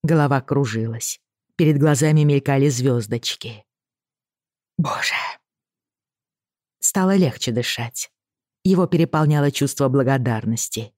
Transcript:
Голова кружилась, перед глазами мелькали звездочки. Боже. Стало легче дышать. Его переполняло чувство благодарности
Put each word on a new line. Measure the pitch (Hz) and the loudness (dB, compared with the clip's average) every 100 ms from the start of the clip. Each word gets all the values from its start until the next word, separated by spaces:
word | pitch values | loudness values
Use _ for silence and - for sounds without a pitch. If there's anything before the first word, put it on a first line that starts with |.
Голова | 147 160 147 139 | 2 2 2 0
кружилась, | 127 139 135 110 113 113 - - _ _ _ - | 0 -2 -2 -4 -6 -6 -10 -10 _ _ _ 0
перед | 151 143 | 2 4
глазами | 151 143 156 151 | 2 2 4 4
мелькали | 151 143 139 139 143 | 4 2 2 2 2
звездочки. | 120 131 120 104 117 - - 113 110 _ _ _ _ _ _ _ _ _ _ _ - | 2 0 0 -2 -6 -6 -10 -12 -16 _ _ _ _ _ _ _ _ _ _ _ -6
Боже. | 147 - - - - - _ _ _ _ _ _ _ _ _ _ _ _ _ _ | -4 -4 -6 -6 -8 -14 _ _ _ _ _ _ _ _ _ _ _ _ _ _
Стало | - 196 185 196 | -4 0 2 4
легче | 165 - - | 2 0 -4
дышать. | 117 120 - 113 - - _ _ _ _ _ | -4 -4 -6 -8 -10 -14 _ _ _ _ _
Его | 185 185 175 | 2 2 2
переполняло | 175 165 156 156 151 143 | 2 2 2 2 2 0
чувство | - 139 - 135 | 0 -4 0 0
благодарности | 135 127 135 123 110 107 113 - - 107 | 2 2 0 0 -2 -4 -4 -6 -8 -10